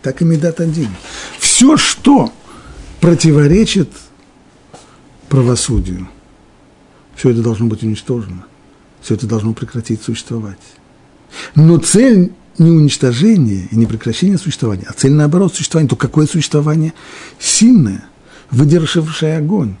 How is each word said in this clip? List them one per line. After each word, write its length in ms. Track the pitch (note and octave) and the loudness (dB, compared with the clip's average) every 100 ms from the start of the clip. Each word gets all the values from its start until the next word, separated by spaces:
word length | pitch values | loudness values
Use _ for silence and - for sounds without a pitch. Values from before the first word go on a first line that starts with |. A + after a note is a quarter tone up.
Так 200 | - C3 | -8 -2
и 40 | E3 | 0
Медат 360 | D#3+ E3 D#3+ | 0 -2 -4
Адин. 280 | E3 D#3+ A#2+ F2+ - - - - | -4 -4 -6 -8 -16 -18 -18 -6
Всё, 360 | - - C4+ D#4 | -4 4 4 4
что 560 | - - - C#4 B2 - - - - - - - | 0 -2 2 2 0 -8 -20 -20 -20 -20 -20 -2
противоречит 880 | E3 E3+ E3 D3 C#3+ F#3 A3 G3+ D#3 - - _ _ _ _ _ _ - - _ _ - - | 0 2 4 4 4 2 2 0 -4 -8 -20 _ _ _ _ _ _ -20 -20 _ _ -20 -2
правосудию, 800 | C3+ B2 A#2+ - G#2+ F#2 F#2 F#2 - _ _ _ _ _ _ _ _ _ - | 0 2 0 -2 -4 -4 -10 -14 -20 _ _ _ _ _ _ _ _ _ -4
всё 140 | C3 | 0
это 120 | A#2 | 0
должно 260 | A2+ G#2+ A#2 | -2 -2 -4
быть 160 | G#2+ | -2
уничтожено, 640 | A2 G#2+ - A#2+ G2 F2+ - _ _ _ _ _ | -6 -6 -6 -8 -8 -16 -18 _ _ _ _ _
всё 140 | - A2 | -6 -6
это 120 | G#2+ | -2
должно 260 | A2 A2 | -4 -4
прекратить 480 | A2 A#2 A#2+ - A2 | -6 -8 -10 -8 -8
существовать. 580 | - A2+ - A#2 G#2+ F#2 - _ _ _ _ _ _ - - D3 | -6 -10 -10 -10 -10 -16 -20 _ _ _ _ _ _ -20 -4 4
Но 220 | D#3+ E3+ | 6 4
цель 540 | - G3 C4 G#3 F3+ - _ - | 2 2 4 4 2 -4 _ 2
не 140 | E3 | 4
уничтожение 960 | E3 D3 - C3 A#2+ G3+ G#3 A#2 G2 F#2 | 6 2 0 -2 2 2 2 0 -2 -4
и 60 | A2 | -2
не 100 | A2+ | 0
прекращение 520 | A2+ A#2 A2+ F#3 F#3+ | -2 -6 -2 0 0
существования, 480 | D#3+ - A#2 F#2+ G2+ | -4 -4 -6 -6 -10
а 60 | |
цель, 180 | - C3+ | -2 2
наоборот, 420 | D3+ D3 F3+ F#3+ | 2 2 2 0
существование. 360 | - - D#3+ C#3 | -2 -4 -2 0
То 60 | B2 | -2
какое 300 | C#3+ D#3 D3+ | -2 0 0
существование? 680 | E3 - D3 D3+ D#3+ D#3 - - - - - | -2 -2 -2 0 -2 -4 -8 -20 -20 -20 -12
Сильное, 680 | - - A3+ A#3+ A2+ F#2+ - _ _ - - | -6 2 4 6 2 -4 -14 _ _ -20 -4
выдержавшее 840 | B2 C#3+ E3+ D#3 E3+ D#3 D3+ D#3 D#3+ | 0 2 2 0 -4 -4 -4 -4 -2
огонь 380 | D3+ G#3 A#2 F#2+ | -2 -2 -4 -8